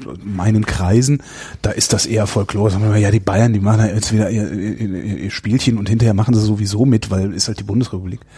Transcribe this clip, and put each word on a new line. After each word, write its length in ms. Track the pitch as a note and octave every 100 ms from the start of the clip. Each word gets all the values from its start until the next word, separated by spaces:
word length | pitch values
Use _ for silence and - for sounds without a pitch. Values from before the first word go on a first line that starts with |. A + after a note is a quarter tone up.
| - - G2+ F#2+
meinen 300 | F#2+ A2 -
Kreisen, 580 | - F2+ A2+ C3 C#3+ - - - -
da 100 | G#2
ist 220 | A2+ -
das 120 | G#2+ -
eher 220 | G#2+ G2+
Folklore. 420 | G#2+ G2 G2+ G#2+
Sagen 140 | F#2+
wir 60 | G#2+
mal, 100 | G#2
ja, 120 | G2+
die 100 | G#2+
Bayern, 320 | G2 F#2+ A#2
die 80 | G#2
machen 160 | G2 A2
da 80 | G#2+
jetzt 260 | G#2+ -
wieder 180 | A2 G2+
ihr, 220 | A2 G#2
ihr, 260 | G2 G#2 -
ihr, 400 | G#2 F#2 G#2 E2+
ihr 120 | G2
Spielchen 460 | - G2+ B2+ - A2
und 100 | G#2
hinterher 260 | A2+ A2+
machen 200 | G2+ A2+
sie 80 | A2+
sowieso 440 | G#2+ G#2 G2+ G#2 C3+
mit, 240 | B2 -
weil 200 | F#2+ G2
ist 140 | F2+ G#2+
halt 140 | G#2
die 20 |
Bundesrepublik. 560 | G2+ G#2+ B2 F#2+ F#2 - -